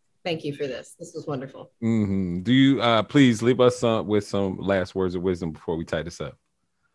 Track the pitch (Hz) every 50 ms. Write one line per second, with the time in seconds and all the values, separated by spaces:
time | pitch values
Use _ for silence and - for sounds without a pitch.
0 | _ _ _ _ - 180 165 160 - 147 139 143 147 135 120 - - - - -
1 | 170 - - 156 - - 143 131 135 131 - - - - _ _ 113 113 113 110
2 | 104 98 98 95 95 87 87 90 90 110 127 131 135 139 139 104 113 117 117 110
3 | 101 - - 147 139 123 117 104 113 123 131 110 123 123 123 - 127 117 113 107
4 | 78 95 107 104 98 - - 101 98 95 - - - 95 98 95 90 - - 95
5 | 92 92 87 90 87 95 92 85 90 82 78 - - - 85 82 85 - 85 80
6 | 78 87 - - 78 67 - _ _ _ _ _ _ _ _ _ _ _